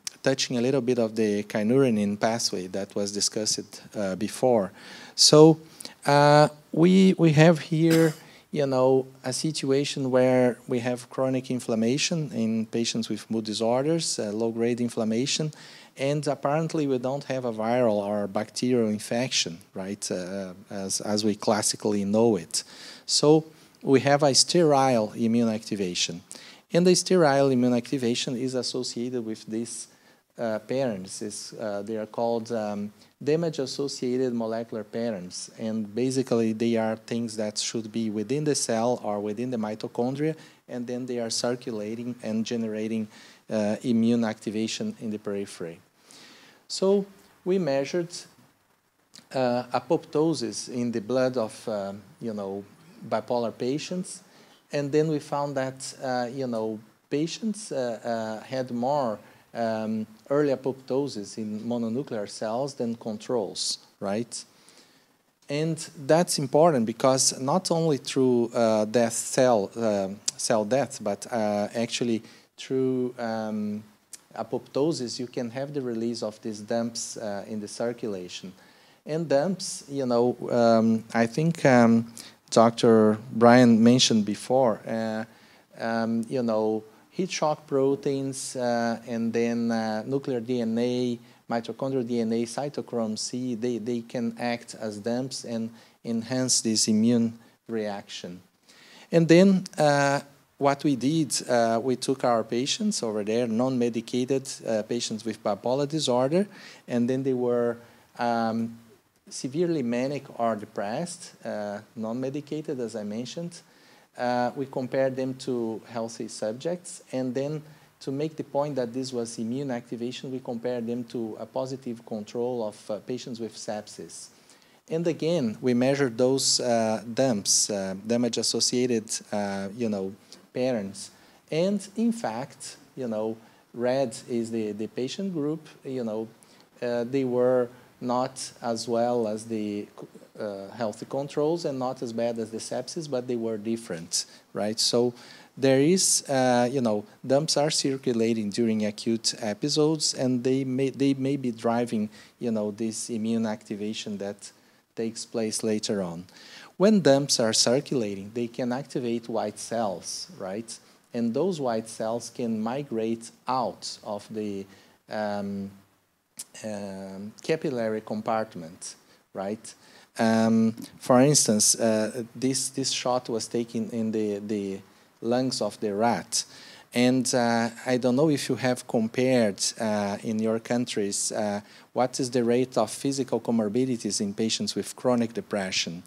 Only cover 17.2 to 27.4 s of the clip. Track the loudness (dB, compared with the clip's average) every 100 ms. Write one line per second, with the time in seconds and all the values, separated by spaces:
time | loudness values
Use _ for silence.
17.2 | -4 -4 -4 -2 0 4 4 4 0 -2
18.2 | -2 -4 -4 -2 2 2 2 0 -2 -2
19.2 | 0 -2 -2 -6 -14 -10 -8 -6 -4 -4
20.2 | -4 -6 -8 -12 -12 -8 -6 -4 -2 0
21.2 | 0 0 0 2 0 -2 -2 0 2 4
22.2 | 4 4 0 -8 -8 -18 -18 -14 -2 4
23.2 | 6 6 4 -18 -20 _ 4 4 6 6
24.2 | 6 4 4 6 6 6 6 4 2 0
25.2 | 2 4 2 0 -4 -4 -2 -2 -4 -6
26.2 | -12 -18 -18 -20 -2 4 4 4 4 6
27.2 | 6 6